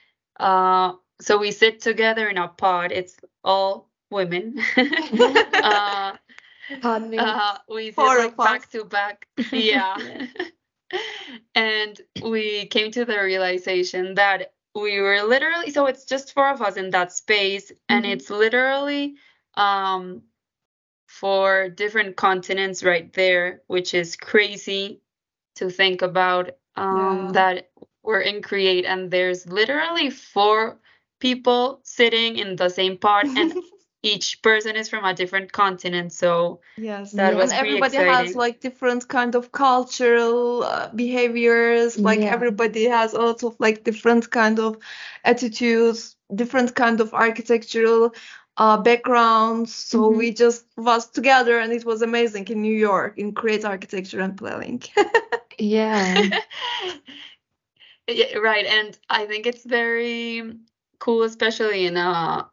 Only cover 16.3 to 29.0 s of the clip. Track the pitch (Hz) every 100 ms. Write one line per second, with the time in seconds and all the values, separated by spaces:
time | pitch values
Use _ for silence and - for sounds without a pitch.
16.3 | 285 277 247 202 190 190 180 180 - -
17.3 | 208 196 196 - - - 208 240 240 -
18.3 | 208 220 247 262 277 285 285 285 285 _
19.3 | _ _ - 202 196 190 185 185 180 -
20.3 | _ _ _ _ _ _ _ _ - 196
21.3 | 196 196 190 185 175 214 220 196 185 196
22.3 | 185 185 190 190 185 180 170 - 190 185
23.3 | 180 180 180 - 185 175 180 165 - -
24.3 | 214 208 202 202 196 202 - _ _ _
25.3 | _ _ - 185 180 190 180 180 180 185
26.3 | 180 180 - _ - 196 190 190 190 190
27.3 | 190 185 180 - _ - _ 214 196 196
28.3 | 208 - 196 190 180 180 185